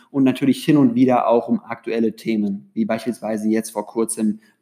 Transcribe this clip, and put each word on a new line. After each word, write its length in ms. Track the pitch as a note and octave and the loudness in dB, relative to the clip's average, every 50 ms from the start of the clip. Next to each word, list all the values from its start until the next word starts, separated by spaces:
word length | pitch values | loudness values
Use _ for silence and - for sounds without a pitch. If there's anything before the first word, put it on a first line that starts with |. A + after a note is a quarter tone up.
| _ _ - | _ _ -2
und 100 | C#3 C3+ | 0 2
natürlich 420 | C3 B2+ - C#3+ C3+ B2 - - | 2 2 2 0 0 0 0 2
hin 120 | E3 D3+ | 2 4
und 180 | D3 C3+ A#2+ A2+ | 4 4 4 4
wieder 320 | A#2+ C3 B2+ A#2+ A#2+ - | 4 4 4 4 2 2
auch 220 | G2+ A#2 A#2+ - - | 4 2 2 2 0
um 100 | A#2 G2+ | -2 -4
aktuelle 560 | - - A#2 - - A#2 A2 A#2 A2+ A2 A2 | -4 -8 -14 -10 -8 -6 -4 -2 -2 -2 -4
Themen, 560 | - - A#2 A2+ G#2+ G#2 G2+ G2 G2+ - - _ | -4 -6 -4 -2 -2 -2 -2 -4 -6 -10 -10 _
wie 120 | A2+ A2+ | -4 -2
beispielsweise 640 | G#2+ A2+ A2+ - B2 A2 - G#2+ G#2+ A2 G#2 G#2+ A2 | -2 -2 -4 -4 -6 -8 -6 -6 -6 -6 -4 -2 0
jetzt 220 | A2 A2+ A2 - | 0 0 -2 -2
vor 140 | - G#2 G2+ | -6 -8 -8
kurzem 540 | - - A2+ A2+ A2 - A2+ A2 G#2+ G#2 - - _ _ _ | -6 -4 -4 -4 -4 -2 -2 -2 -2 -2 -4 -10 _ _ _